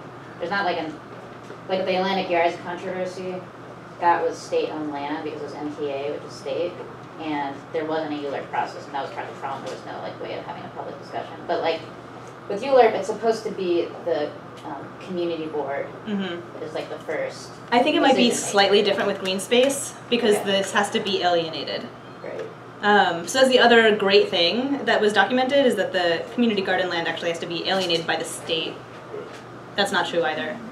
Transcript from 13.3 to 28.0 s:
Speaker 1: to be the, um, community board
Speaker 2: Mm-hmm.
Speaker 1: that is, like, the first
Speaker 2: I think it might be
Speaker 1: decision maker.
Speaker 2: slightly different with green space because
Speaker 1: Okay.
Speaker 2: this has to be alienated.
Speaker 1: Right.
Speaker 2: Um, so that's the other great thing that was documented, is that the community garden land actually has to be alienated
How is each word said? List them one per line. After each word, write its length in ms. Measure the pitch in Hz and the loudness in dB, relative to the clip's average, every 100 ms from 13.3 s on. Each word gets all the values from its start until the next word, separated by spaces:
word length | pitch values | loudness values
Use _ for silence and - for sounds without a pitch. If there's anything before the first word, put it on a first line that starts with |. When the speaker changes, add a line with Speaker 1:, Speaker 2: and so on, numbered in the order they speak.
| 220 | 0
Speaker 1:
to 80 | 214 | -2
be 360 | 180 180 170 - - 170 | -2 0 2 0 -4 -2
the, 240 | 156 147 - - - - | 0 -2 -6 -14 -14 -12
um, 200 | - - - - | -10 -12 -12 -6
community 380 | 180 170 160 156 | -2 -2 -2 -4
board 400 | 151 135 139 - - 220 | -4 -2 -4 -6 -8 -4
Speaker 2:
Mm-hmm. 480 | 202 190 170 - - | -4 -2 -6 -10 -10
Speaker 1:
that 40 | |
is, 100 | 156 | -8
like, 160 | 160 - | -6 -6
the 100 | - | -8
first 500 | - 147 131 - - - - | -6 -4 -4 -8 -12 -14 0
Speaker 2:
I 80 | 240 | 4
think 140 | 285 311 | 4 6
it 60 | |
might 140 | 269 254 | 6 6
be 120 | 240 | 6
Speaker 1:
decision 140 | - | 2
maker. 80 | - | 2
Speaker 2:
slightly 300 | 202 196 208 | 4 6 6
different 240 | 202 196 202 | 6 2 0
with 120 | 196 | -2
green 200 | 190 190 | -2 -2
space 540 | - 240 269 277 - - - | 2 4 6 2 -4 -10 -2
because 260 | 240 233 202 | 2 4 4
Speaker 1:
Okay. 100 | 202 | 4
Speaker 2:
this 280 | 196 190 | 0 2
has 160 | 214 202 | 0 2
to 80 | 220 | 0
be 240 | 196 190 | 0 2
alienated. 640 | 175 175 160 143 - 143 - - - - | 4 4 2 -4 -6 -6 -8 -14 -16 -12
Speaker 1:
Right. 180 | - - - - - - | -10 -8 -10 -12 -16 -2
Speaker 2:
Um, 440 | 208 208 185 170 - | 4 6 6 2 0
so 120 | 269 | 4
that's 100 | 254 | 6
the 80 | 247 | 8
other 360 | 233 233 220 202 | 8 10 8 6
great 340 | 196 202 202 | 6 6 6
thing 560 | 180 170 220 277 277 220 | 4 2 2 0 0 2
that 160 | 208 | 4
was 100 | 214 | 4
documented, 540 | 208 196 254 254 285 254 | 4 4 4 4 6 4
is 100 | 196 | 4
that 140 | 180 | 0
the 300 | 185 175 165 - - | 2 2 0 -2 0
community 260 | 233 202 | 2 2
garden 260 | 190 185 180 | 2 0 0
land 180 | 170 165 | 0 -2
actually 220 | 160 170 | -2 -2
has 100 | 170 | -4
to 80 | 170 | -4
be 200 | 170 175 | -4 0
alienated 380 | 190 180 165 | 0 2 0